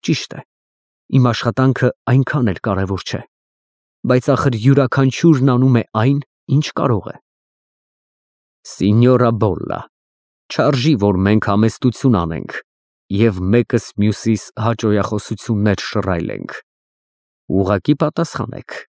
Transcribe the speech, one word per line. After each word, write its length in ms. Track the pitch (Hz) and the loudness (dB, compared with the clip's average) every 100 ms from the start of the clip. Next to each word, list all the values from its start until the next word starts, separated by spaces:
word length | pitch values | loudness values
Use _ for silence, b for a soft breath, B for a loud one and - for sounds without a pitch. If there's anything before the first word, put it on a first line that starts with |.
Ճիշտ 280 | - 156 - | -2 -4 -4
է, 100 | - - _ _ _ _ _ _ | -16 -18 _ _ _ _ _ _
իմ 160 | 139 123 | 2 2
աշխատանքը 640 | 113 120 113 131 127 127 - | 0 -4 0 0 2 -2 -2
այնքան 460 | - 127 131 151 117 | 0 0 2 0 -2
էլ 100 | 87 | -2
կարևոր 440 | 113 95 95 95 | -4 -2 -2 -4
չէ, 180 | - - - _ _ _ _ _ _ _ | -6 -10 -10 _ _ _ _ _ _ _
բայց 240 | 120 127 135 | 0 0 2
ախր 300 | 135 139 120 | 0 0 2
յուրաքանչյուրն 960 | 120 139 127 - 131 - 170 143 135 | 2 4 2 2 0 2 4 4 4
անում 260 | 123 131 123 | 4 4 2
է 60 | - | 0
այն, 280 | 110 120 143 - _ - | 0 0 0 -6 _ -2
ինչ 180 | 135 156 | -2 -2
կարող 380 | - 160 107 - | -2 0 0 -4
է։ 80 | - _ _ _ _ _ _ _ _ _ _ _ _ _ _ - | -16 _ _ _ _ _ _ _ _ _ _ _ _ _ _ -20
Սինյորա 640 | - 98 107 120 127 120 | -4 0 4 4 4 2
Բոլլա, 480 | 113 107 87 - - - _ _ _ _ _ _ | 2 -2 -2 -6 -10 -12 _ _ _ _ _ _
չարժի, 440 | - 127 139 135 127 | -2 0 0 0 2
որ 240 | 101 92 | 2 2
մենք 280 | 95 107 - | 2 2 2
համեստություն 680 | 101 110 - 127 - 135 104 | 0 0 0 -4 0 0 2
անենք 400 | 82 80 - - _ _ _ _ _ | 0 -6 -10 -14 _ _ _ _ _
և 300 | 98 113 92 | 0 0 2
մեկս 440 | 92 117 117 120 - | 2 2 2 -2 -4
մյուսիս 500 | - 104 104 113 107 - | -2 -2 0 -2 -2 -4
հաճոյախոսություններ 1300 | - 110 110 110 104 98 107 - 107 - 107 104 98 | -6 -4 -2 0 0 0 -4 -6 -10 -4 0 0 0
շռայլենք։ 720 | - 107 95 85 82 50 - - _ _ _ _ _ _ _ _ _ | -2 -4 -2 -4 -4 -8 -12 -16 _ _ _ _ _ _ _ _ _
Ուղղակի 460 | 92 95 98 - 147 | 0 2 0 0 0
պատասխանեք։ 840 | 151 - 165 - - - - - - | 0 -2 -6 -6 -8 -10 -14 -16 -18